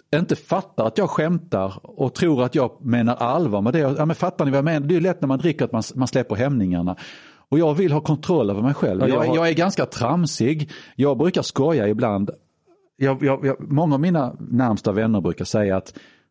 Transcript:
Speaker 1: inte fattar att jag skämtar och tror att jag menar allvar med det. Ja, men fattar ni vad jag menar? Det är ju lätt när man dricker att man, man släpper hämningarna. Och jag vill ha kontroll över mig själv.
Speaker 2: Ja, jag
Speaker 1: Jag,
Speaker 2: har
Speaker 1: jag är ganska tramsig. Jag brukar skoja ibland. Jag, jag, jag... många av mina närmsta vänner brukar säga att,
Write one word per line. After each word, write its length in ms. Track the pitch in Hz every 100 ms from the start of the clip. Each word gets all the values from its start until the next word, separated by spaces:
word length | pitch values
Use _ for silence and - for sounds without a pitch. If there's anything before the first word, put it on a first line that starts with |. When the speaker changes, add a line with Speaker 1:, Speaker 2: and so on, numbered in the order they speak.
| - 147
Speaker 1:
inte 200 | - 147
fattar 500 | - 185 - - 110
att 100 | -
jag 120 | 185
skämtar 640 | - 156 175 - 98 95 95
och 300 | - 196 135 -
tror 280 | 175 135
att 120 | 123 156
jag 160 | 123 -
menar 340 | 135 120 117 123
allvar 460 | 120 147 147 101
med 120 | 107
det. 60 | 160
Ja, 260 | 135 143 156
men 100 | 165
fattar 300 | 180 - 143
ni 60 |
vad 60 | 135
jag 80 | 151
menar? 220 | 156 143
Det 60 |
är 20 | 175
ju 60 |
lätt 200 | 180 175
när 60 | 139
man 120 | 135
dricker 260 | 160 147 123
att 60 |
man, 120 | 113 - 131
man 120 | 127
släpper 280 | 135 120 104
hämningarna. 600 | 135 131 92 87 90 90 - - - - -
Och 100 | 151
jag 140 | 160
vill 180 | 151 180
ha 100 | 151
kontroll 480 | 151 151 151 165 104
över 120 | 101
mig 120 | 123
själv. 280 | 143 143 95
Speaker 2:
Ja, 60 | 131
jag 160 | 127 120
Speaker 1:
Jag, 40 |
Speaker 2:
har 60 | 165
Speaker 1:
jag 140 | 165
är 40 |
ganska 320 | 156 185 - 127
tramsig. 840 | - 117 175 160 - 117 156 151 - - -
Jag 220 | 143 127
brukar 240 | 165 175
skoja 460 | - - 143 151 104
ibland. 420 | 107 120 101 101 - _ _ _ _ _ -
Jag, 260 | 135 135
jag, 220 | 139 135 139
jag... 260 | 131 151
många 220 | 143 165 139
av 60 |
mina 340 | 180 165 123 -
närmsta 520 | 110 120 123 104 113
vänner 300 | 98 110 107
brukar 240 | 87 85 92
säga 320 | 110 101 95
att, 160 | - - - _ _